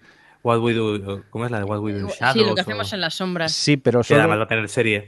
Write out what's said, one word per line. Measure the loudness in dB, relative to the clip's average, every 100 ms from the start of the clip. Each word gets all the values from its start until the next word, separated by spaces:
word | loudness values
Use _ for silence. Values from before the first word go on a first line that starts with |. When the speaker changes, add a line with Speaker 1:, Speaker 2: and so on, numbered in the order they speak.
| _ _ _ _
Speaker 1:
What | 0 2
We | 2
Do, | 2 0 -2 -4 -10 -10
¿cómo | -8
es | -4
la | -4
de |
What | -2 -2
We | -2
Do | -4
in | -4
Speaker 2:
Sí, | -2
Speaker 1:
Shadows | 2 4 2
Speaker 2:
lo |
que | 2
hacemos | -2 -4 -6
Speaker 1:
o |
Speaker 2:
en | -4
las | -6
sombras. | -4 -4 -4 -4
Speaker 3:
Sí, | -2 2 2
pero | 4 2
Speaker 1:
Que | 4
además | 2 4
Speaker 3:
solo, | 2
Speaker 1:
va |
a | 0
tener | -2 -2
serie. | 0 2 0